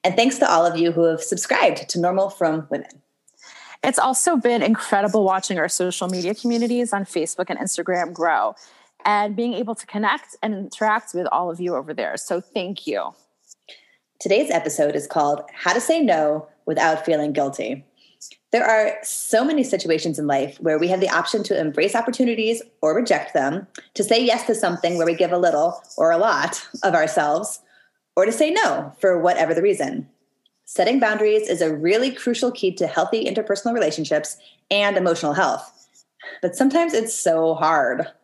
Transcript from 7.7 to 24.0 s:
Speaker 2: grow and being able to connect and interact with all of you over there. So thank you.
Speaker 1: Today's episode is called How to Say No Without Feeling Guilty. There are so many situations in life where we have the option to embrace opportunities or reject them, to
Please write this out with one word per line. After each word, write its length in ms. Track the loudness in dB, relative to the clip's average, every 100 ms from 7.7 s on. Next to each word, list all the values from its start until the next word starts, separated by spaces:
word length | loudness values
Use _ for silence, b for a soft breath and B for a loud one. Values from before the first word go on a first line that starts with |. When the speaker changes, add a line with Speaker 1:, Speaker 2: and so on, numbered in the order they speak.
| -4 -2 -2 -2
Speaker 2:
grow 400 | -2 0 2 0 -4 b b b _
and 320 | 0 2 0 -2
being 160 | -4
able 220 | -4 -6
to 100 | -8
connect 500 | -8 -2 -2 -2 -6 -8
and 120 | -6
interact 580 | -6 -8 -2 0 0 -2
with 140 | -6 -2
all 200 | -2 -2
of 100 | -4
you 160 | -4 -4
over 160 | -6
there. 240 | -6 -4 -6
So 240 | -4 -6
thank 460 | -4 -8 -6 -8 -6
you. 280 | -6 -6 -12 _ _ _ -20 -20 B B B _ _
Speaker 1:
Today's 320 | 2 2 4
episode 460 | 0 -2 0 0 0
is 100 | -2
called 360 | 0 0 0 -6
How 220 | -4 0
to 60 | 0
Say 200 | 2 2
No 480 | 4 4 2 -2 -6 _
Without 400 | -4 0 2 0
Feeling 300 | 0 0 0
Guilty. 500 | -2 -2 -4 -8 -8 -14 _ B B B B _
There 100 | 0
are 340 | 4 4 2 -2
so 420 | -8 -8 0 2
many 200 | 2 0
situations 520 | 0 -2 0 0 0 -2
in 120 | 0
life 300 | 0 -2 -4
where 180 | 0 0
we 80 | 0
have 140 | 0
the 80 | 2
option 340 | 0 0 -4
to 160 | 0 0
embrace 380 | 0 0 0 0
opportunities 680 | -2 0 0 2 -2 -2 -8 _
or 120 | 0
reject 400 | 0 0 0 0
them, 320 | -2 -2 -4 -10 B B
to 100 | -6